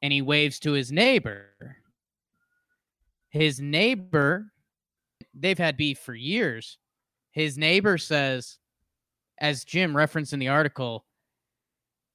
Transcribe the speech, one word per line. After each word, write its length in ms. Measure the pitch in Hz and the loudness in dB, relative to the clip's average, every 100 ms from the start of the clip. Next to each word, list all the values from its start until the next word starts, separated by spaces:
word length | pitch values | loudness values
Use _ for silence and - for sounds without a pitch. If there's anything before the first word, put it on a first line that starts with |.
and 100 | 143 | -2
he 80 | 139 | -2
waves 380 | 135 147 147 - | 2 2 0 -2
to 120 | 151 | -2
his 180 | 143 123 | -2 0
neighbor. 560 | 156 247 240 117 101 101 _ 127 - _ _ _ _ _ _ _ _ _ _ _ _ _ _ _ | 2 2 2 0 -8 -16 _ -20 -20 _ _ _ _ _ _ _ _ _ _ _ _ _ _ _
His 320 | 147 156 131 | 0 0 0
neighbor, 920 | 143 151 226 240 185 156 143 180 214 _ _ _ _ _ _ _ - | -2 2 2 0 0 2 2 0 -4 _ _ _ _ _ _ _ -20
they've 260 | 139 175 180 | -4 -2 0
had 180 | 165 135 | 0 0
beef 240 | 147 131 | -2 -4
for 140 | - 117 | -10 -10
years. 600 | 131 214 180 113 - - _ _ _ _ _ | -4 -2 -2 -4 -12 -20 _ _ _ _ _
His 260 | 151 156 135 | -4 -4 0
neighbor 420 | 156 185 208 170 | 4 4 4 2
says, 600 | - 151 135 127 - - _ _ _ _ _ _ _ _ | 0 0 0 -2 -8 -18 _ _ _ _ _ _ _ _
as 260 | 151 135 | -2 -2
Jim 320 | - 170 180 143 | -4 -2 0 2
referenced 360 | 151 160 139 | 2 0 -4
in 80 | 143 | -4
the 80 | 131 | 0
article, 560 | 143 147 - 123 113 - _ _ _ _ _ _ _ _ _ _ | 2 2 -2 -6 -8 -14 _ _ _ _ _ _ _ _ _ _